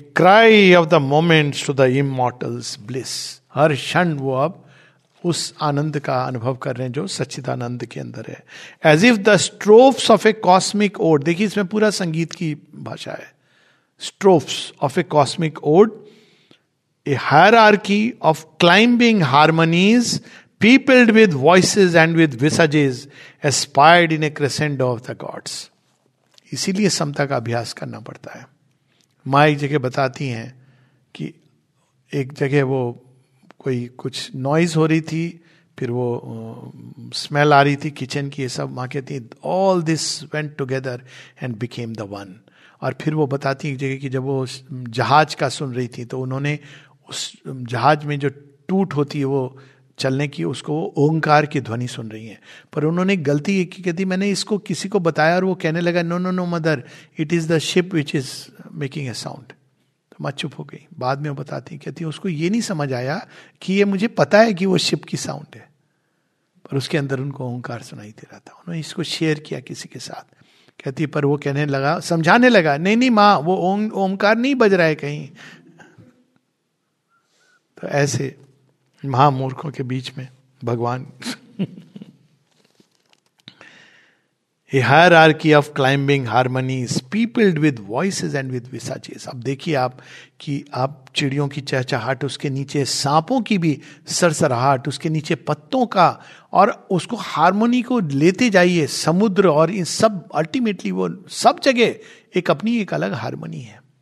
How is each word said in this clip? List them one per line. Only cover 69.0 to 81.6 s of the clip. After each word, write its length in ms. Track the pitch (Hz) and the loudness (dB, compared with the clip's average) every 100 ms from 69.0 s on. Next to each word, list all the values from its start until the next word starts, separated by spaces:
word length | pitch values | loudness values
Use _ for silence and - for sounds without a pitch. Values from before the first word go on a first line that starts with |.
share 360 | 151 - 160 151 | -8 -2 -2 -2
किया 200 | 151 - | -6 -12
किसी 300 | - 131 - | -12 -16 -16
के 100 | 131 | -16
साथ। 360 | - - - _ _ _ _ - | -16 -16 -18 _ _ _ _ -14
कहती, 220 | 143 131 147 | -10 -6 -6
पर 200 | 151 143 | -2 0
वो 120 | 147 | 0
कहने 280 | 143 139 147 | -2 -4 -2
लगा, 340 | 139 139 175 | -2 -2 -2
समझाने 500 | - 170 160 226 247 | -2 0 4 4 6
लगा, 280 | 214 156 143 | 6 4 0
"नहीं, 200 | 185 226 | 0 2
नहीं 120 | 254 | 4
माँ, 300 | 214 208 180 | 4 6 4
वो 180 | 156 185 | 2 0
ओं-, 340 | 175 202 214 | 0 -2 -4
ओंकार 460 | 196 190 196 208 226 | -2 -4 0 0 2
नहीं 180 | 254 269 | 0 2
बज 180 | 220 | 4
रहा 140 | 185 165 | 4 2
है 80 | 151 | 0
कहीं।" 340 | 143 147 156 - - - _ _ - _ _ _ _ _ _ _ _ _ _ _ _ _ _ _ _ _ _ _ | -6 -10 -12 -18 -20 -20 _ _ -20 _ _ _ _ _ _ _ _ _ _ _ _ _ _ _ _ _ _ _
तो 60 | - | -6
ऐसे 500 | 143 143 123 135 - _ _ _ _ _ _ 139 | -2 -2 -2 -6 -10 _ _ _ _ _ _ -4
महामूर्खों 640 | 127 143 131 131 127 156 | 2 2 2 -4 -8 -10
के 120 | 131 | -10
बीच 280 | 127 127 127 - | -8 -8 -8 -14
में 120 | 127 _ _ _ | -18 _ _ _
भगवान। 440 | 120 120 120 127 131 - - - _ - | -4 -2 -2 -4 -8 -14 -12 -12 _ -10